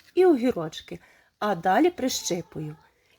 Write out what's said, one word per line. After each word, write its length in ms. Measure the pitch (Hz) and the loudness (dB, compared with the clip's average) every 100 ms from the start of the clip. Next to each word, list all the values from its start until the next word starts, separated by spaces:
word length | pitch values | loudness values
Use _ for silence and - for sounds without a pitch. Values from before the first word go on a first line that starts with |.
| _ 359 | _ 2
і 100 | 370 | 4
огірочки, 760 | 262 247 175 160 - - 170 - _ _ _ | 4 0 -2 -6 -10 -16 -16 -18 _ _ _
а 160 | 208 175 | -4 -2
далі 340 | 190 226 349 | 2 4 2
прищипую. 840 | 294 254 - - 175 - 156 151 156 _ _ _ | 0 -4 -4 -4 -6 -6 -12 -12 -14 _ _ _